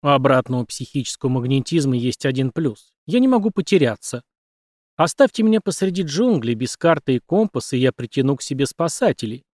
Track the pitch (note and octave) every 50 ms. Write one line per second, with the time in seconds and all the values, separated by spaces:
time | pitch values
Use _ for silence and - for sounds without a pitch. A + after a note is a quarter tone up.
0 | - C#3+ C#3+ C3+ C3 C3+ C3+ C3 B2+ - C3 B2 A#2+ - - - C3 - _ C#3+
1 | B2 - - - - C3 B2+ B2+ A#2+ B2 C3+ C3+ B2+ - E3 E3+ C#3+ C3+ B2+ A#2+
2 | A#2 B2+ A#2 - - C#3 B2+ B2+ C3 C3 - E3 E3 C3+ G#2+ - _ _ _ _
3 | _ - E3+ B3 B3+ C4 B3+ A#3 G3 A3 - - F3 - G3+ F3+ C#3+ A#2+ G#2+ -
4 | - - - A#2+ _ _ _ _ _ _ _ _ _ _ _ _ _ _ _ -
5 | D#3 E3 - - A3 G#3+ _ - A3 A3 A3 A3 - - E3 - F#3+ F#3+ F3 F#3
6 | F#3 D3+ C#3 E3+ A#3 B3+ A3 D3+ A2+ A#2 A#2+ A2 B2+ B2 - _ - E3+ E3 D3+
7 | _ - C3 A#2+ _ _ E3 G3+ A3 G3+ _ C3+ - - - B2+ B2+ C3 - -
8 | B2 A2+ - C#3 C3 C3+ C#3 B2+ - - C#3+ C3 C#3 - - _ E3 E3 - -
9 | C4 G#3 C#3 - - G#2+ A2 C3 _ _